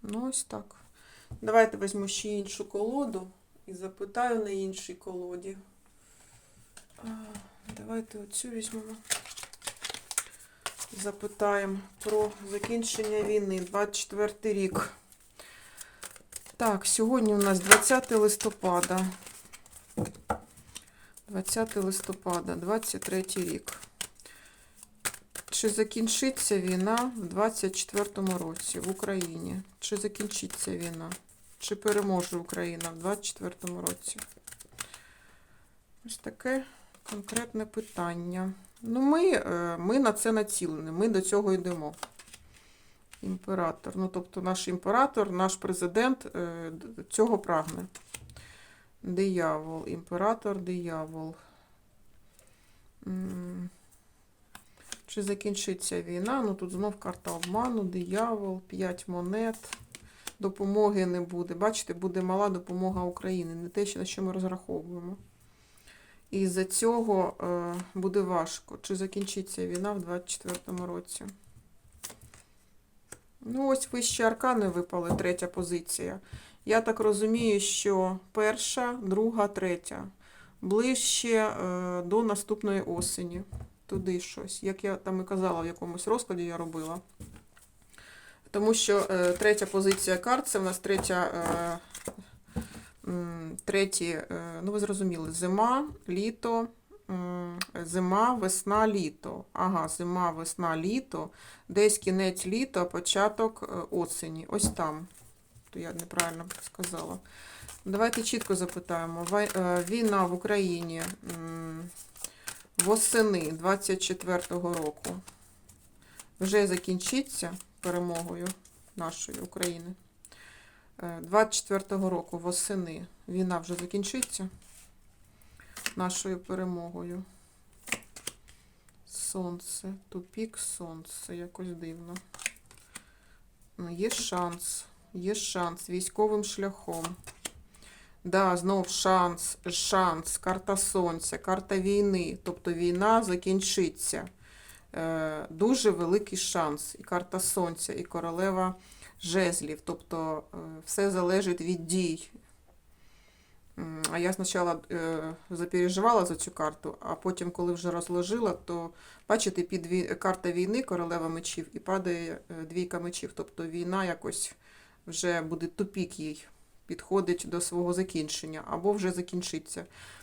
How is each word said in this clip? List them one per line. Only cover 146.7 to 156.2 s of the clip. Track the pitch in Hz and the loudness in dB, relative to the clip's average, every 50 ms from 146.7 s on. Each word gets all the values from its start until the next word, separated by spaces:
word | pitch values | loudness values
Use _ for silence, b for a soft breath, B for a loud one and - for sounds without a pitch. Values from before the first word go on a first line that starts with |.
| 147 147 - - - - | 0 -2 -6 -10 -10 -12
І | - | -6
карта | - 175 180 180 - - 185 | -2 -2 -2 -2 -2 -4 -2
сонця, | 185 - - 190 180 170 165 - - - - | 0 0 2 2 0 0 -2 -4 -6 -6 -4
і | - 175 | -6 -6
королева | - - 170 165 170 165 175 190 196 185 185 185 185 185 B B B B B B B B B | -6 -6 -4 -4 -2 -2 0 0 2 2 2 2 0 0 B B B B B B B B B
жезлів. | - 170 170 196 185 170 170 - 151 147 151 - - | -8 0 2 4 4 4 2 0 -2 -4 -8 -8 -6
Тобто, | - 165 - - - 175 165 160 160 156 151 151 - - | -6 -8 -8 -6 -6 -4 -2 -2 -2 -2 -4 -6 -10 -12
е, | 175 160 160 160 160 160 | -12 -12 -10 -12 -14 -8
все | - - - 196 196 | -4 0 2 2 4
залежить | 185 185 180 175 185 190 202 185 175 175 | 4 4 4 4 4 4 4 2 0 0
від | 165 175 185 165 165 160 | 0 0 0 0 0 0
дій. | 180 185 180 165 160 165 - - - - - - - - - - - - _ b b b b b b b b b b b b b b b b - - - | 2 2 2 2 0 -2 -6 -14 -18 -20 -20 -20 -20 -20 -20 -20 -20 -20 _ b b b b b b b b b b b b b b b b -18 -12 -10
М, | 165 160 160 156 156 - | -10 -8 -6 -4 -4 -2
а | 165 170 | 0 2
я | 175 180 190 | 2 2 0
спочатку, | 185 190 185 - 185 175 170 165 165 - - 185 | 0 -2 -2 0 2 2 2 0 -2 -4 -6 -6
е, | 170 165 160 160 160 156 160 165 - - - | -4 -2 -2 -2 -2 -4 -6 -10 -12 -12 -10
запереживала | 180 170 175 175 - 180 180 180 180 190 202 233 233 214 | -6 -4 -4 0 2 4 4 4 4 4 6 6 8 8